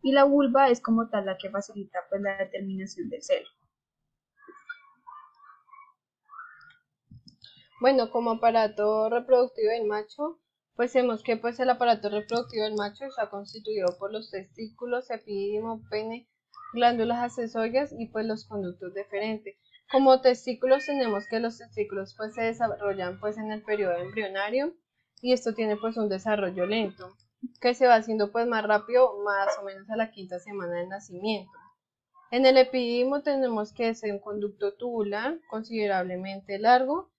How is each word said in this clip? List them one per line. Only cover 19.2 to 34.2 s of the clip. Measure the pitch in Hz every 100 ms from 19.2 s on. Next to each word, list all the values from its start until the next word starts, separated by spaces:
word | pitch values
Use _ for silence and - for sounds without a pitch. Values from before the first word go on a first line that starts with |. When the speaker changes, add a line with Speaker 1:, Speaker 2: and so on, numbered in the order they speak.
| 214 214 202 - _ _ _
Speaker 2:
Como | 269 269 262
testículos | 262 247 - 226 254 277 285
tenemos | 285 240 202 -
que | 226
los | 233 233
testículos, | 233 - 208 196 196 -
pues, | 220
se | 220
desarrollan, | 226 233 233 - 202 196 180 185
pues, | 214 214
en | 214
el | 214
periodo | 214 208 185 175
embrionario | 185 214 202 196 208 247 302 349 _ _ _ _
y | 247
esto | 254 240
tiene, | 226 220 208
pues, | 226 226
un | 208
desarrollo | 190 220 208 190 185 185
lento | 220 214 202 185 _ _ _ 247 _
que | 247
se | 247 254
va | 226
haciendo, | 226 220 202
pues, | 233 233
más | 226
rápido | 208 214 208 247 254 202
más | 202 196 196 185
o |
menos | 196 196 202
a | 220
la | 220
quinta | 208 185 180
semana | 208 202 175 175
del | 180
nacimiento. | 196 208 180 208 208 190 - - _ _ _ _ _ _
En | 240 262
el | 262
epidídimo | 254 254 240 240 254 285
tenemos | 294 277 254 220 214
que | - 226
es | 226
un | 214
conducto | 202